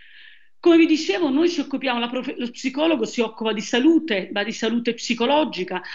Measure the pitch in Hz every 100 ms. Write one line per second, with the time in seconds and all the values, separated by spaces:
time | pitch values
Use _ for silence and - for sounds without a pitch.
0 | - - - - - - 349 339 302 311
1 | - 392 302 269 339 294 262 262 269 240
2 | 240 262 240 - 240 - 262 262 320 302
3 | 214 - 220 - 220 214 196 247 302 330
4 | - 196 190 202 208 - 220 233 233 233
5 | - 233 240 294 277 180 180 185 -